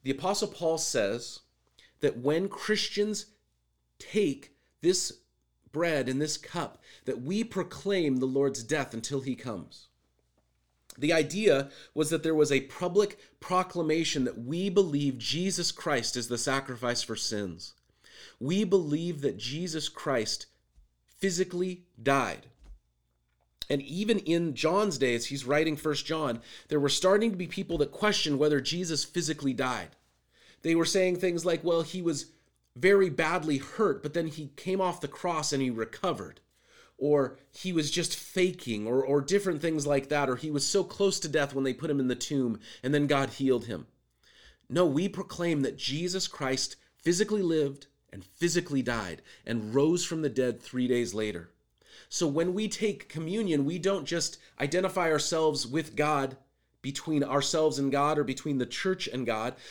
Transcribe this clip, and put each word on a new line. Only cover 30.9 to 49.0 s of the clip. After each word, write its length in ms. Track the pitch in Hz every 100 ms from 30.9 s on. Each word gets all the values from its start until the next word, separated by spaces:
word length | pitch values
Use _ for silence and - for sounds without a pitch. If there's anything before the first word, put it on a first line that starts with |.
| 190 185 175
things 280 | 185 175
like, 200 | 170 165
"Well, 180 | 165 165
he 180 | 156 185
was 260 | 170 143 - _ _ _ _ 123
very 320 | 185 202 190
badly 500 | 147 160 175 156 139
hurt, 440 | - - 208 139
but 120 | 147
then 120 | 170 160
he 240 | 151 143 -
came 240 | 185 190
off 200 | 185 175
the 80 | 143
cross 440 | - 180 160 147
and 100 | 139
he 80 | 127
recovered." 680 | 113 110 - 185 117 92 - _ _ _ - - -
Or 420 | 143 147 131 - _
he 200 | - 185
was 180 | 165 147
just 260 | 175 160 -
faking, 680 | - 185 180 180 123 107 110
or, 180 | 127
or 160 | 135 143
different 400 | 139 202 190 156
things 260 | 165 156 143
like 220 | 143 139
that. 200 | 147 131
Or 80 | 123
he 140 | 156
was 160 | 147 143
so 160 | 196
close 380 | 190 - 196 -
to 80 | 160
death 260 | 151 139
when 100 | 135
they 100 | 135
put 160 | 127 151
him 100 | 143
in 80 | 127
the 60 |
tomb 460 | 123 - 143 123 104 - -
and 120 | 127
then 120 | 147 143
God 240 | 139 135
healed 360 | - 135 120 110
him. 200 | 90 - _ _ _ _ - - _ -
No, 180 | 143 175
we 220 | 139 196
proclaim 540 | 190 - - 170 151
that 140 | 131 -
Jesus 500 | - 143 175 185 -
Christ 500 | - 131 135 - - _ _
physically 460 | 160 175 208 214
lived 440 | 180 160 139 139 - _ _
and 120 | 95
physically 580 | - - 170 170 170 143
died 400 | 123 117